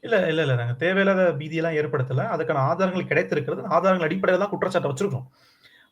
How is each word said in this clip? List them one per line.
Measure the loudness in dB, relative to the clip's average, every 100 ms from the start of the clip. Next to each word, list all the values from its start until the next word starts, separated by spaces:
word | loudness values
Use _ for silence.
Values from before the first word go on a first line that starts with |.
இல்ல, | 0 0 2
இல்ல, | 0
இல்ல. | 0
நாங்க | 0 -2
தேவையில்லாத | -2 0 2 2 4 2 0
பீதியெல்லாம் | -4 -4 -2 -2
ஏற்படுத்தல. | -2 -2 -2 -2
அதுக்கான | -2 -2 -2
ஆதாரங்கள் | 0 0 0 0 0 0
கிடைத்திருக்கிறது. | 0 2 -2 -2 -6 0
ஆதாரங்கள் | 2 4 2 0
அடிப்படையில | 0 2 2
தான் | 0
குற்றச்சாட்டை | -2 0 0 -2
வச்சிருக்கோம். | -2 -4 -4 -8 _ _ _ -20 _ _